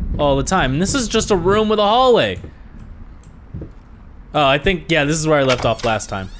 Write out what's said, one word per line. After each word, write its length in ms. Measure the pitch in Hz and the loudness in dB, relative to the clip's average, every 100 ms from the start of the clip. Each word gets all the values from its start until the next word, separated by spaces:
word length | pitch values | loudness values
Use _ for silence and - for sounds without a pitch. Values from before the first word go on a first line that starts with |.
| - - | -4 0
all 180 | 147 139 | 2 2
the 60 | |
time. 300 | 135 190 139 | 0 0 0
And 100 | 135 | 0
this 140 | 185 277 | 0 -2
is 100 | 226 | -2
just 240 | 226 - | -2 0
a 60 | 202 | 0
room 320 | 170 208 220 | 2 2 2
with 100 | 214 | 2
a 60 | |
hallway. 560 | 208 233 262 220 113 92 - - - - - - - - - - - - - - - - - - - | 2 4 4 4 2 -2 -10 -18 -20 -18 -18 -18 -18 -20 -20 -20 -18 -14 -14 -18 -20 -20 -20 -20 -6
Oh, 100 | 147 | 0
I 140 | 139 143 | 2 2
think, 280 | 196 185 - | 0 -2 0
yeah, 160 | 160 | 0
this 120 | 143 160 | 2 0
is 120 | 156 | 2
where 100 | 151 | 2
I 60 | |
left 200 | 135 123 | 4 2
off 200 | 127 113 | 0 0
last 240 | 120 110 - | -2 -2 -4
time. 200 | 101 92 - | -8 -10 -12